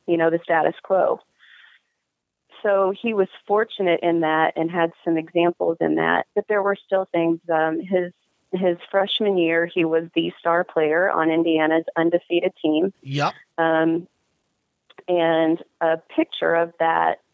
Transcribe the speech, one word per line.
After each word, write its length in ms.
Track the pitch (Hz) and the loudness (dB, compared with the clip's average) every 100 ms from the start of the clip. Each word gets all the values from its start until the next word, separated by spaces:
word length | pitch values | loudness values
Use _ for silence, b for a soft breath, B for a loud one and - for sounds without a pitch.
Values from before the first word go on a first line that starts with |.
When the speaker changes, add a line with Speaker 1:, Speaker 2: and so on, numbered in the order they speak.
| - | -4
Speaker 1:
you 100 | 170 | 0
know, 140 | 165 | 2
the 100 | 165 | 0
status 320 | - 160 156 - | 0 0 0 -4
quo. 380 | - 190 - - _ _ b b b b b _ _ _ _ _ _ - | -2 0 0 -2 _ _ b b b b b _ _ _ _ _ _ -4
So 280 | 214 196 190 | 0 2 2
he 240 | 202 233 | 0 -2
was 140 | 214 190 - - | 0 -2 -2 -2
fortunate 540 | 208 220 - 185 170 | 0 0 -2 0 2
in 180 | 170 170 | 2 0
that 320 | 156 156 160 - | 2 2 0 0
and 140 | 165 | -4
had 220 | 175 165 - | -2 -2 -4
some 120 | 170 160 | -4 -2
examples 600 | 160 170 175 - 175 165 | -2 0 0 0 -4 -2
in 140 | 165 | -2
that, 320 | 156 165 175 - | 0 2 0 -2
but 120 | 208 - | -6 -2
there 140 | 208 | -2
were 140 | 196 196 | -2 -4
still 300 | - 190 190 | -2 -4 -2
things. 340 | 170 165 165 170 | -2 0 -2 -2
Um, 320 | 160 160 165 | 0 0 -2
his, 320 | 185 185 175 - _ _ - | -2 -2 -2 -10 _ _ -8
his 240 | 185 185 175 - | -2 0 -2 -2
freshman 480 | 196 196 - 214 185 | -2 -2 -2 0 2
year, 260 | 165 165 170 | 2 0 0
he 180 | 180 | -2
was 200 | 160 165 170 | 0 0 -2
the 180 | 170 170 - | -4 -4 -4
star 260 | 170 170 | -2 0
player 460 | 180 170 151 165 190 | 0 0 0 0 0
on 200 | - 160 | 0 2
Indiana's 540 | 160 165 160 156 160 165 165 | 2 2 2 2 0 -2 -2
undefeated 560 | 165 175 - 175 185 - | 0 0 -2 -2 -2 -4
team. 320 | 156 156 190 - | -2 0 -2 -6
Speaker 2:
Yep. 300 | 139 143 156 B _ - | -8 -4 -4 B _ -2
Speaker 1:
Um, 520 | 165 160 165 165 180 _ _ _ _ _ _ _ _ - - | 0 2 0 -2 -6 _ _ _ _ _ _ _ _ -16 -2
and 540 | 175 165 160 160 165 - - | 0 2 2 0 -2 -6 -4
a 160 | 165 160 - | -2 -2 -4
picture 400 | - 330 - 165 | -4 -4 -2 -2
of 180 | 170 170 - | 0 -2 -2
that, 420 | 165 165 165 - _ | 0 2 0 -2 _